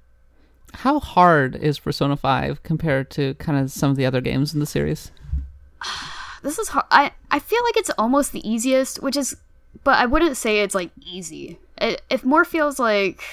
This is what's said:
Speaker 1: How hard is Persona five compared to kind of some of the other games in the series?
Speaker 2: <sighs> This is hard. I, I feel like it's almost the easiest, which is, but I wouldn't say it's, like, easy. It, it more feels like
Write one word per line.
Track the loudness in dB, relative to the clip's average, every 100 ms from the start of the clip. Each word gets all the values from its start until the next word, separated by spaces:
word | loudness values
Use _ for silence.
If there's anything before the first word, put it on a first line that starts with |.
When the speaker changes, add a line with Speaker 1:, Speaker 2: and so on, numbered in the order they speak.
| _ _ _ _ _ _ -20
Speaker 1:
How | -4 0 0
hard | 0 6 6 6 2 0
is | -2 -2
Persona | -4 -2 -2 0
five | 0 0 -2 -6
compared | -4 -2 0 -2 -2
to | -4 -4
kind | -4 -2 -2
of | -2
some | 0 0
of | 2
the | 0
other | 0
games | -2 -2 -2
in | -2
the | -2
series? | -2 -2 -4 -8 -18 -8 -6 -6 -14 -20 -12
Speaker 2:
<sighs> | -10 -10 -10 -12 -14 -8
This | -6 -4
is | -2
hard. | -2 4
I, | 4 4 -2 -4
I | -4
feel | 0 0
like | 2 0
it's | -2 -2
almost | 2 2 0
the | -4 -4
easiest, | -2 2 2 0 -4
which | -4 -2
is, | -4 -8 -18 -20 _ -4
but | 2 2
I | 4
wouldn't | 4 2 0
say | 0 0
it's, | 0
like, | -2 -6 -10
easy. | -14 -12 -12 -12 -14 -16 -20 -4
It, | -4 -4 -4
it | -2
more | 4 4
feels | 4 2 0 0
like | 2 2 0 -4 -14